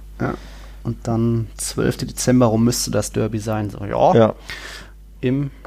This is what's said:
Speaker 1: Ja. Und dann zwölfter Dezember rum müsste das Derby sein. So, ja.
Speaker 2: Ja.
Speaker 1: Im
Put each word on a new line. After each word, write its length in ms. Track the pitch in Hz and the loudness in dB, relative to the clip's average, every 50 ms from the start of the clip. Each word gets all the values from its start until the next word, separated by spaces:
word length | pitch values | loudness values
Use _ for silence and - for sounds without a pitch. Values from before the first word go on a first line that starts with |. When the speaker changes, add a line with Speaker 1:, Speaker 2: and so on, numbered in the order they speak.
| - - - - | -18 -18 -8 -4
Speaker 1:
Ja. 140 | 127 127 - - - - - - - - - - | -4 -4 -4 -6 -12 -16 -18 -18 -18 -18 -18 -8
Und 140 | - 120 113 - - | -6 -6 -6 -4 -4
dann 420 | 120 113 113 117 117 117 113 110 - - - | -2 0 2 2 2 0 0 -2 -6 -8 -10
zwölfter 480 | - - - 110 117 123 - - 139 | -10 -6 -2 0 0 0 0 -2 -6
Dezember 400 | 131 - - - 127 123 127 123 | -8 -6 -2 2 4 6 6 6
rum 180 | 110 110 113 117 | 6 4 4 4
müsste 260 | 120 120 - - 120 | 2 2 0 -2 -2
das 220 | - 104 - - | -2 -2 -2 -2
Derby 260 | - 113 110 110 113 107 | -2 -2 -2 -2 -2 -4
sein. 300 | 101 113 110 110 107 104 | -4 -4 -4 -4 -4 -6
So, 160 | - - 101 | -6 -8 -8
ja. 300 | 104 113 117 135 160 185 | -4 0 2 4 6 8
Speaker 2:
Ja. 200 | 117 110 104 - - - - - - - - - - - - - - - - - - | 8 6 6 4 -2 -10 -14 -12 -12 -12 -14 -16 -16 -18 -20 -20 -20 -20 -20 -12 -4
Speaker 1:
Im 300 | - 127 135 139 143 135 - - - | -2 -2 0 0 -2 -4 -8 -12 -18